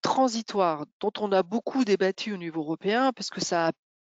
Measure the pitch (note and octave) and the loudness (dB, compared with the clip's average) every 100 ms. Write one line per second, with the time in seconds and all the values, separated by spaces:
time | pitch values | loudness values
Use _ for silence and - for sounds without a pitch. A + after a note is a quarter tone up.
0 | - - C4 A3+ A3 G#3 F3+ D3+ D3 - | -2 2 2 0 -4 0 2 0 -6 -6
1 | G3+ - G#3 F#3+ F3 A3 - C4+ A3 F#3+ | -6 -2 0 2 2 -2 -2 0 2 4
2 | F#3+ F#3+ A3+ G3 E3+ D#3+ D3+ D#3+ F#3+ A3+ | 2 -2 -6 -6 -6 -4 -4 -2 0 2
3 | C4+ A#3+ G3+ - E3+ F3 E3 - _ _ | 2 0 -6 -6 -2 0 0 -2 _ _